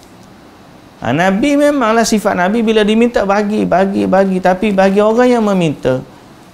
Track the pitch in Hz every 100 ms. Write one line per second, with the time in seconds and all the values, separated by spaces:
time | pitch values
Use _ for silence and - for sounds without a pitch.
0 | - - - - - - - - - -
1 | 110 143 185 196 277 285 294 285 220 226
2 | 220 214 202 190 180 233 226 220 208 220
3 | 240 233 196 202 208 214 185 175 196 202
4 | 196 190 196 185 180 185 220 190 196 196
5 | 208 226 247 240 214 190 165 135 135 131
6 | - - - - -